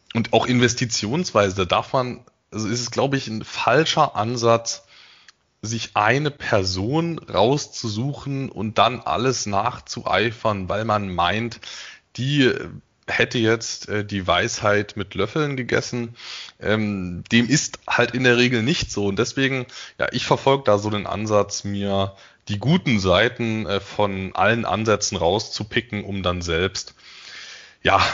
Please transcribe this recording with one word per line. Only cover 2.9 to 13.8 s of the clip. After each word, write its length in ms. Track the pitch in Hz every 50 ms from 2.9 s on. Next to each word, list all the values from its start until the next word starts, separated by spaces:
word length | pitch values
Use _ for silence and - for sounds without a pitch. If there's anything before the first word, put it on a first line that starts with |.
| - 113 120 139 139 135
ich, 100 | - -
ein 160 | 110 110 104
falscher 720 | - - - - 113 120 143 160 - - 160 151 - -
Ansatz, 680 | - 107 117 123 120 117 117 117 113 117 - - - - _ - - - - - _ _ - - _ _ _ _ _
sich 300 | - 110 113 113 - - -
eine 360 | 107 104 107 123 139 151 147
Person 880 | 143 - - - 120 104 95 92 95 95 98 113 143 160 170 170 165 -
rauszusuchen 1300 | - - - 90 101 123 139 147 - - - - - 113 104 107 123 143 139 - - 139 139 135 135 -
und 280 | - - 104 110 107 -
dann 240 | 101 117 127 120
alles 440 | - - 73 90 117 131 127 - -
nachzueifern, 1200 | 107 101 98 107 120 - - - - - 120 - - - 95 107 117 110 - - 113 104 98 92 90
weil 160 | 90 104 110
man 280 | 113 107 104 101 95 90
meint, 460 | 87 87 87 98 110 117 117 113 - - - - - - - - - _ _ _
die 360 | - 123 135 147 147 135 117 - - - - - 104 - _ _ _ _
hätte 320 | - - - - - - 123
jetzt, 520 | 113 110 117 117 117 - - -